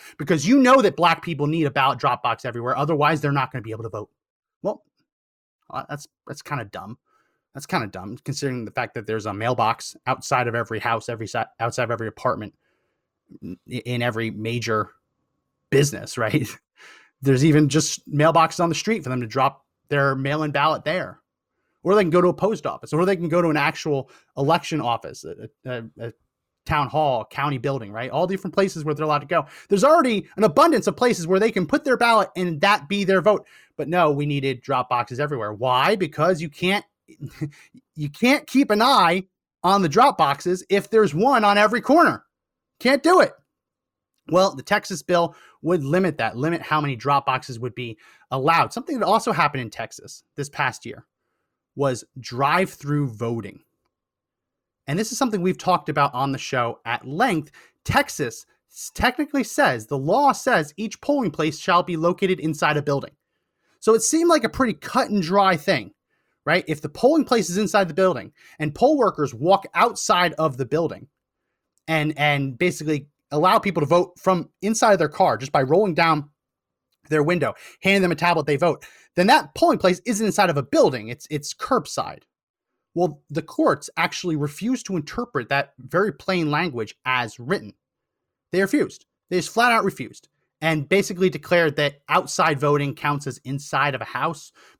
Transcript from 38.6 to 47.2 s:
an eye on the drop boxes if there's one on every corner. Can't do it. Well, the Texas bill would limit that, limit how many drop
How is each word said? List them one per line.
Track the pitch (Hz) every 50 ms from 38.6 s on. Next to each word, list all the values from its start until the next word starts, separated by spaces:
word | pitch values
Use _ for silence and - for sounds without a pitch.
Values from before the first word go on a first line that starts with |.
| 277 -
an | 208 208
eye | 226 262 277 226 185 165 175 196 185 _ _ _ _ _ _ _ -
on | 175 196 202
the | 190 160
drop | 135 208 254 285 -
boxes | - 165 139 139 - - 175 180 185 - -
if | 190 202 196 -
there's | - 220 214 196 143
one | 160 214 262 277 240 214
on | 202 202
every | 202 208 214 226 240
corner. | 185 - 269 339 330 220 127 - - _ _ _ _ _ _ _ _ _ _ -
Can't | - 240 277 262 -
do | 320 370 359
it. | 240 - - _ _ _ _ _ _ _ _ _ _ _ _ _ _ _ _ _ _ -
Well, | 151 180 190 196 135
the | 135 131
Texas | - 202 208 - - 196 -
bill | - - 175 170 170 165 165 - - _ _ _
would | - 156 180 180 139
limit | 135 156 185 196 180 147
that, | - 117 110 90
limit | 117 135 160 170 165
how | - - 151 156
many | 147 143 131
drop | 110 - 135 143 139